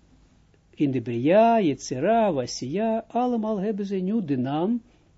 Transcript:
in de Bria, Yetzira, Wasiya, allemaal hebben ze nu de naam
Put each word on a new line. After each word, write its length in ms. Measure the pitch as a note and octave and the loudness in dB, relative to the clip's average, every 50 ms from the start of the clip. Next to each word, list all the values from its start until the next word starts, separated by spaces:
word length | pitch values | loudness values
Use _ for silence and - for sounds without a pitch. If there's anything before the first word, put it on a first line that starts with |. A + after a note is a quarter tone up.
| _ _ - _ _ _ _ _ _ _ _ _ _ _ _ | _ _ -20 _ _ _ _ _ _ _ _ _ _ _ _
in 160 | - D#3 C#3+ | -2 0 0
de 120 | B2+ C3 A2+ | 0 -2 -2
Bria, 580 | A#2+ A#2+ A#2 B2 D3+ F3+ G#3+ A3+ A#3 A#3 A3+ | -2 -4 -2 2 4 6 6 6 6 4 4
Yetzira, 720 | G3+ D3+ C3+ - - - D3 B2+ D3 G3 A3+ A#3 A3 G3+ D#3+ | 2 2 0 -2 -6 -8 -4 -2 0 2 2 4 2 2 0
Wasiya, 720 | C3+ B2 A#2+ - - B2 B2 D3+ G3 A3 A3+ A3 A3+ - - | -2 -4 -6 -8 -8 -8 -6 -4 -2 -2 -2 -2 -4 -6 -4
allemaal 520 | - B3 B3 B3 B3 A3+ G#3+ G#3+ A3 G3 | -4 -2 -2 0 0 -2 -2 -2 -2 -2
hebben 260 | F3+ A3 A3 G3 G3+ | -2 -4 -4 -4 -4
ze 100 | F#3+ G3+ | -4 -4
nu 280 | F#3+ F#3 F#3 G#3+ A#3 F#3+ | -4 -2 -2 -2 -2 -2
de 120 | C#3 C#3+ | -2 -2
naam 460 | B2+ B2 C3+ C#3+ D#3 E3+ G#3 A#3+ A#3 - _ _ _ _ _ _ | -2 -2 -2 -2 0 0 0 -2 -2 -6 _ _ _ _ _ _